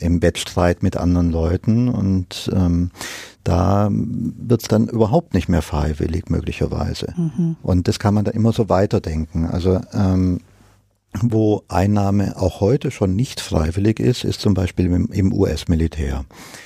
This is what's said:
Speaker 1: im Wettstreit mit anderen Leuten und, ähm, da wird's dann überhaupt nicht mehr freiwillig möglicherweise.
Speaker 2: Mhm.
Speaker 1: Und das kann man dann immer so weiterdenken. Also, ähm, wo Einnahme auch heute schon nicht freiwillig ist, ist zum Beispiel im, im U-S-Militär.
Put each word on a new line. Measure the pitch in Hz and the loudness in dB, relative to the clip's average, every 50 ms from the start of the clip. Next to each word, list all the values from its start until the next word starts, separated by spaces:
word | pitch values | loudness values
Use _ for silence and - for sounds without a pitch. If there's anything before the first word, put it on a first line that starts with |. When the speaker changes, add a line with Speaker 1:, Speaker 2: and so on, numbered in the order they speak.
Speaker 1:
im | 87 82 87 85 | 0 0 2 2
Wettstreit | 87 85 - - - - - 98 87 90 85 - | 2 2 0 0 -6 -6 -2 2 2 2 2 2
mit | 104 95 - | 0 -2 -2
anderen | - - 87 90 87 87 85 | 0 0 2 2 2 2 2
Leuten | 82 82 82 80 90 92 - 110 110 117 123 123 | 0 0 0 0 0 0 0 0 0 2 2 0
und, | 104 101 98 98 95 95 92 - - - - - | 0 0 0 0 0 0 -2 -4 -8 -10 -6 -2
ähm, | 92 95 90 87 87 87 90 90 - - - - - - - - - _ - | 0 2 2 2 2 2 0 -2 -4 -10 -14 -12 -14 -14 -16 -18 -18 _ -2
da | 95 90 90 90 95 98 101 104 101 | 0 2 2 2 2 2 2 2 2
wird's | 104 107 - - - - - - - - - 110 120 110 - - | 0 -2 -2 -4 -4 -6 -6 -6 -8 -6 -2 0 0 0 0 2
dann | - 107 113 - | 2 2 2 2
überhaupt | - 110 110 98 135 175 - - - | 0 0 2 2 2 0 0 0 -2
nicht | 92 - - | -2 0 2
mehr | 87 80 | 0 0
freiwillig | - - 78 73 73 76 73 - 80 80 82 82 - - | 0 -2 -2 -2 -2 -2 -2 -2 -2 -2 -2 -4 -4 -2
möglicherweise. | 82 80 - - - - - - - - - 85 - - - - - | -4 -2 -2 -4 -4 -4 -4 -4 -2 -4 -4 -4 -4 -6 -8 -8 -4
Speaker 2:
Mhm. | 175 165 156 - - 170 165 165 - | -4 -4 -4 -2 -2 -2 -2 -4 -4
Speaker 1:
Und | - - 92 90 87 - | -2 0 0 0 2 0
das | 107 - | -2 0
kann | - 107 101 | 0 0 2
man | 107 101 | 2 0
dann | 104 - | -2 0
immer | 107 107 113 | 0 2 2
so | 110 - 110 90 | 2 2 0 2
weiterdenken. | 92 92 101 101 - 98 - 85 78 80 78 - - 82 82 | 2 2 2 2 0 -2 -2 -2 -4 -4 -4 -4 -2 -2 -2
Also, | - - 87 85 95 92 92 - - | -2 -2 0 2 2 2 0 0 -4
ähm, | - 107 98 92 92 92 92 90 90 - - _ _ _ _ _ _ _ _ _ _ _ _ _ - 98 | -2 0 0 2 2 2 2 0 0 -2 -6 _ _ _ _ _ _ _ _ _ _ _ _ _ -4 -2
wo | 120 120 110 110 110 107 104 - - - | 0 0 2 2 4 4 2 0 -2 -2
Einnahme | 87 87 95 101 104 101 98 98 101 104 98 - - | 0 2 2 2 2 2 2 2 2 2 0 -2 -2
auch | - 95 90 - - | -2 -2 -2 0 2
heute | 98 101 135 147 - 139 | 2 2 2 2 0 -4
schon | - - 104 95 92 | -4 -2 0 0 0
nicht | 90 85 - - - | 0 -2 -4 -6 -10
freiwillig | - - 85 82 80 82 85 98 98 110 110 - | -6 -2 0 0 0 0 0 0 0 0 2 2
ist, | - 123 123 - - | 0 0 0 0 -2
ist | - 104 - | -4 -4 0
zum | - 104 95 | 0 0 2
Beispiel | 95 95 92 - - 92 | 2 0 -2 0 0 0
im, | 87 90 90 90 - | 2 2 2 0 0
im | - 98 92 95 | 0 0 0 2
U-S-Militär. | 95 98 98 - - - - - 85 78 82 80 - 80 73 67 67 67 67 - - - - - - - - | 2 2 2 0 0 -2 -2 0 0 2 0 0 -2 -2 -4 -2 -4 -4 -6 -8 -14 -20 -20 -20 -20 -20 -20